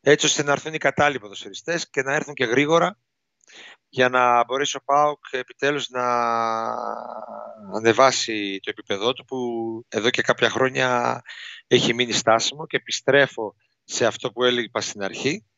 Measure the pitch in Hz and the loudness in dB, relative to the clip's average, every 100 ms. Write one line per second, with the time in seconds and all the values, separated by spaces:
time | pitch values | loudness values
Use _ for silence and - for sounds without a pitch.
0 | - 151 - - 143 143 156 156 143 - | 6 6 4 0 0 -2 -2 -2 -2 2
1 | 147 131 104 98 104 98 - 170 - - | 0 0 -10 -16 -16 -14 -6 -6 -4 -4
2 | 131 143 139 143 123 123 143 165 175 202 | -2 -2 -4 -4 0 2 4 2 2 -4
3 | _ _ _ _ _ - - - _ - | _ _ _ _ _ -20 -20 -20 _ 0
4 | 127 127 123 120 117 131 139 139 - 143 | 2 4 4 4 2 0 -2 -6 0 2
5 | 151 147 - 131 127 - 139 147 120 127 | 2 0 -8 -8 -8 -2 -2 0 -4 -4
6 | 123 120 117 117 113 113 113 117 113 113 | 0 0 0 0 0 -2 -4 -6 -6 -8
7 | 117 113 110 110 107 107 101 101 113 110 | -10 -12 -12 -14 -14 -16 -8 0 2 6
8 | 131 123 - 107 101 98 - 104 - 98 | 6 4 -4 -4 -4 -6 -8 -10 -4 -2
9 | 110 135 135 131 123 117 113 113 - 110 | 0 -2 -8 -6 -4 -4 -6 -8 -6 -2
10 | 110 123 - 117 117 113 131 135 127 123 | 0 0 0 2 2 2 0 0 0 0
11 | 123 123 - - - - _ 123 127 120 | 0 -4 -8 -18 -16 -18 _ 2 2 0
12 | 120 107 - 113 - 143 160 135 - - | -2 0 2 2 2 -6 -6 -6 -4 -4
13 | - 139 131 - 107 _ _ _ _ - | 2 4 4 0 -10 _ _ _ _ -2
14 | 117 - 127 113 123 120 110 110 - 104 | -2 -2 -8 0 0 0 -2 -4 -6 -6
15 | 98 - 127 196 _ | -8 -4 -4 -4 _